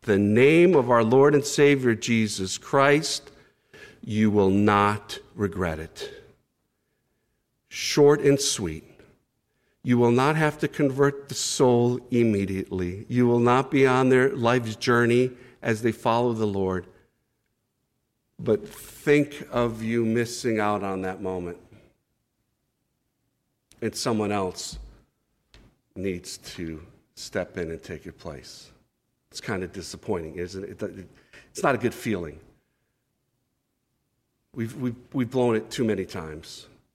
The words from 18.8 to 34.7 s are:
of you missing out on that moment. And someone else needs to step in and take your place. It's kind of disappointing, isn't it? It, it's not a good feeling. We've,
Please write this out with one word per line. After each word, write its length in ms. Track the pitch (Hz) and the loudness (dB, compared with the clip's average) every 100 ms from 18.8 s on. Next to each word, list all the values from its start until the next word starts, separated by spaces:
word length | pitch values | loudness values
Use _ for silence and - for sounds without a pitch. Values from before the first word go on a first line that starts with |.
| - - - 147 143 - - | -20 -10 2 2 2 -6 -8
of 300 | 123 120 113 | -2 -2 -4
you 220 | 110 117 | -4 -2
missing 540 | 113 113 117 - 127 110 | 0 0 -2 -4 -4 -2
out 240 | 104 104 | 0 -2
on 200 | 98 95 | -4 -6
that 180 | 95 92 | -6 -8
moment. 380 | 95 92 87 87 - - _ _ _ _ _ _ _ _ _ _ _ _ _ _ _ _ _ _ _ _ | -8 -8 -8 -12 -20 -20 _ _ _ _ _ _ _ _ _ _ _ _ _ _ _ _ _ _ _ _
And 120 | 110 | -8
someone 380 | - 131 113 104 | -6 -4 -2 -2
else 460 | 101 95 90 - - - - _ _ _ _ _ - _ _ _ | -2 -4 -8 -12 -14 -16 -20 _ _ _ _ _ -20 _ _ _
needs 440 | - 95 90 - - | -8 -6 -6 -10 -18
to 420 | - - 82 78 80 _ _ | -18 -12 -12 -12 -16 _ _
step 420 | - - 101 87 - | -20 -10 -8 -8 -8
in 140 | 82 | -8
and 120 | 80 | -10
take 220 | - 80 | -12 -16
your 80 | 90 | -16
place. 580 | - 85 69 65 - - _ _ _ _ _ _ | -16 -16 -16 -18 -20 -20 _ _ _ _ _ _
It's 100 | - | -18
kind 220 | - 101 | -10 -8
of 100 | 90 | -8
disappointing, 640 | 98 82 90 - 95 80 85 | -12 -14 -16 -8 -8 -8 -10
isn't 280 | 87 95 | -10 -10
it? 180 | 95 101 | -14 -12
It, 260 | 104 90 90 _ _ - _ | -12 -12 -20 _ _ -20 _
it's 120 | - | -4
not 120 | 175 | -2
a 40 | 123 | 0
good 160 | 117 | -2
feeling. 440 | - - 98 85 78 - _ _ _ _ _ _ _ _ _ _ _ _ _ _ _ _ _ _ _ _ | -4 -6 -6 -6 -14 -20 _ _ _ _ _ _ _ _ _ _ _ _ _ _ _ _ _ _ _ _
We've, 200 | - 113 | -10 -8